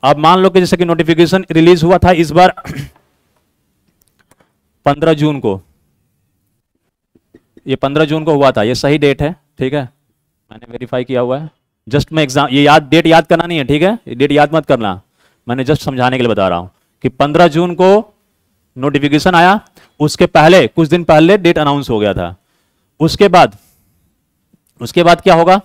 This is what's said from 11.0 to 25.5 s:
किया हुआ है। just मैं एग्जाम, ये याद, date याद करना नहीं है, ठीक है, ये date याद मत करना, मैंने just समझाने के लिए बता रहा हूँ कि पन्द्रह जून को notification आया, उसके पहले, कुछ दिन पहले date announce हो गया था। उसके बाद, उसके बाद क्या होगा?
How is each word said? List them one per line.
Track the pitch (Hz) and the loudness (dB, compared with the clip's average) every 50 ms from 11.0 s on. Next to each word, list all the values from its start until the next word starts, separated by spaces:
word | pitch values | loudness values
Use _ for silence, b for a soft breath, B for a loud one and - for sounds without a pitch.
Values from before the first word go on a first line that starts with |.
| 127 | -6
किया | 120 131 123 | _ -4 -4
हुआ | 123 123 127 139 | -4 -4 -4 -8
है। | 156 156 _ _ _ _ _ _ _ - | -8 -14 _ _ _ _ _ _ _ -4
just | 110 143 139 - 160 | -2 -2 -2 -2 -2
मैं | 156 156 | -4 -4
एग्जाम, | 135 123 147 143 143 | -2 0 -2 -2 0
ये | 127 139 143 | 0 2 2
याद, | 143 147 160 151 | 4 4 2 2
date | 131 143 165 165 165 | 2 0 0 2 4
याद | 160 165 160 _ | 2 2 2 _
करना | 180 165 170 | -2 -2 -2
नहीं | 170 175 160 | -4 -4 -6
है, | 139 | -4
ठीक | 120 143 147 | -4 -2 -2
है, | 160 185 220 233 _ - | 0 -2 -4 -6 _ -16
ये | 120 | -6
date | 120 135 143 | -4 -2 0
याद | 143 143 147 147 151 | 2 0 0 0 0
मत | 160 143 | -4 -2
करना, | - 143 120 113 101 92 90 _ _ _ _ _ _ _ _ _ - | -2 -4 -2 -2 -6 -8 -8 _ _ _ _ _ _ _ _ _ -10
मैंने | 120 131 131 | -8 -8 -4
just | 123 151 151 | -4 -4 -4
समझाने | - - 135 127 127 127 127 131 | -4 -8 -6 -2 -2 -2 0 0
के | 123 | -2
लिए | 117 | -2
बता | 110 101 - - | 0 0 0 -2
रहा | 90 85 | -2 -4
हूँ | 87 92 _ _ _ _ _ _ _ | -8 -10 _ _ _ _ _ _ _
कि | 135 | -8
पन्द्रह | - _ 143 143 147 170 175 170 | -4 _ -4 -2 2 2 2 2
जून | 143 160 175 180 175 | 2 -2 -4 -4 -2
को | 165 185 185 196 214 226 _ _ _ _ _ _ _ _ _ _ _ _ _ _ - | 0 2 2 2 0 0 _ _ _ _ _ _ _ _ _ _ _ _ _ _ -8
notification | 127 143 139 143 139 147 139 151 - 185 180 | -8 -4 -4 -2 -2 0 -2 0 0 0 2
आया, | 170 170 180 196 214 - b b b b b b _ | 2 2 2 2 0 -4 b b b b b b _
उसके | 151 151 - - 180 | -4 -4 0 0 -2
पहले, | 175 _ 165 151 160 175 190 147 110 | 0 _ 4 4 6 6 4 4 2
कुछ | _ - 165 147 | _ -4 -2 -2
दिन | 147 180 170 | -2 -4 0
पहले | - 165 151 160 165 196 214 | 2 2 4 4 4 2 2
date | 180 170 170 160 | 2 0 -2 0
announce | 151 147 143 143 139 - | -2 -2 -2 -4 -4 -4
हो | 123 110 | -4 -2
गया | 104 104 95 | -2 -2 -2
था। | 90 90 85 90 _ _ _ _ _ _ _ _ _ _ _ _ _ | -4 -6 -10 -12 _ _ _ _ _ _ _ _ _ _ _ _ _
उसके | 151 160 - - 202 202 | -4 -4 0 2 0 4
बाद, | 175 180 151 117 - - _ _ _ _ _ _ _ _ _ _ _ _ _ _ _ _ _ _ _ _ _ _ _ _ | 4 4 4 4 0 -10 _ _ _ _ _ _ _ _ _ _ _ _ _ _ _ _ _ _ _ _ _ _ _ _
उसके | 123 117 - 180 170 | -14 -6 -4 0 2
बाद | 170 175 165 | 2 2 2
क्या | - 190 180 | 2 2 2
होगा? | 165 170 170 | 4 4 2